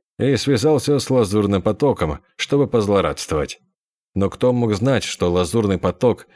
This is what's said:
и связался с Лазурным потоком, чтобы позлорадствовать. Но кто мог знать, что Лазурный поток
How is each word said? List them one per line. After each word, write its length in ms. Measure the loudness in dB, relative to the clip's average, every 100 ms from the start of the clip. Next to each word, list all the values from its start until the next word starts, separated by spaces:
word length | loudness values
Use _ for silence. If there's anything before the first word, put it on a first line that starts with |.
| _ -4
и 160 | -2 0
связался 640 | 0 0 2 2 0 -2
с 100 | 0
Лазурным 520 | 0 2 2 2 0
потоком, 580 | 0 0 0 0 -4 -6 _ -12
чтобы 320 | -2 0 0
позлорадствовать. 920 | 0 2 2 0 -4 -4 -4 -4 -10 _ _ _ _ _
Но 160 | -4 -4
кто 220 | 0 0
мог 220 | 2 0
знать, 320 | 0 0 0 -2
что 260 | -2 0
Лазурный 460 | 0 0 0 0 0
поток 500 | -2 0 0 0 -6